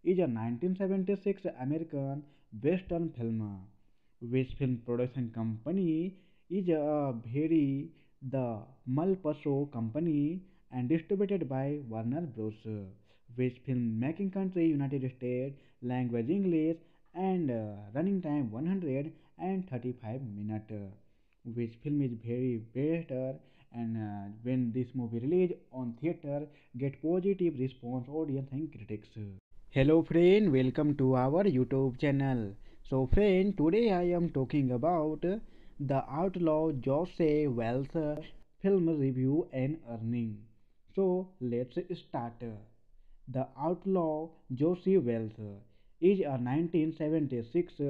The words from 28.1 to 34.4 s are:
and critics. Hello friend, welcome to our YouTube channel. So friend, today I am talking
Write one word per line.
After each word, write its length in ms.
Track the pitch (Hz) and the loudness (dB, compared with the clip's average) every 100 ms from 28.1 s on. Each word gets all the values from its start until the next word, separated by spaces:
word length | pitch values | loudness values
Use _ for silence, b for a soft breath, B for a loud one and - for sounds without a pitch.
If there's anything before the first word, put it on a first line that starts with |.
| 151 156 135 135 | -4 -2 -4 -4
and 180 | 135 156 | -6 -6
critics. 380 | - 107 107 - 110 101 95 - - - | -8 -10 -10 -10 -12 -12 -12 -18 -20 -4
Hello 320 | 135 135 165 | 4 6 6
friend, 500 | 160 165 175 202 202 | 6 6 8 8 8
welcome 420 | 131 131 127 151 143 | 6 4 4 2 4
to 180 | 131 | 4
our 300 | 131 127 160 | 4 4 4
YouTube 540 | 202 127 123 135 135 127 | 4 4 4 2 2 2
channel. 540 | 147 139 135 127 104 98 b b - | 2 2 2 2 -2 -6 b b -2
So 160 | 131 131 | 0 6
friend, 420 | - 208 185 202 190 | 6 8 6 4 4
today 360 | 151 208 233 | 4 4 4
I 100 | 180 175 175 | 4 2 2
am 120 | 170 | 0
talking 420 | 139 | 0